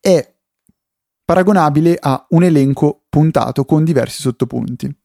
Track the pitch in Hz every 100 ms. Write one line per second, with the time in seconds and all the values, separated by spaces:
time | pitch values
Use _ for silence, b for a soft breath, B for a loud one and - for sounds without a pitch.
0 | 196 170 - _ _ _ _ _ _ _
1 | _ _ - 175 185 196 151 147 170 175
2 | 143 131 _ 165 180 147 135 135 147 -
3 | _ 147 156 143 117 127 135 156 160 139
4 | 113 - 131 120 120 123 110 123 131 143